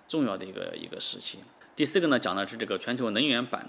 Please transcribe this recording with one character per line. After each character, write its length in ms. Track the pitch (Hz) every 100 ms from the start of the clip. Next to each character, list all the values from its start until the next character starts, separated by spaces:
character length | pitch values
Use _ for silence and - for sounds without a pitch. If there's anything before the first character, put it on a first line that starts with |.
| -
重 180 | 160 123
要 100 | 95
的 80 |
一 80 | 95
个， 220 | 92 87 80
一 120 | -
个 120 | -
时 200 | - -
期。 200 | - - - - - -
第 100 | 147
四 140 | 196
个 80 | 165
呢， 120 | 127
讲 160 | 101 95
的 100 | 98
是 120 | 117
这 80 | 104
个 120 | 95
全 200 | - 123
球 120 | 117
能 140 | 107 147
源 200 | 120 123
版 200 | -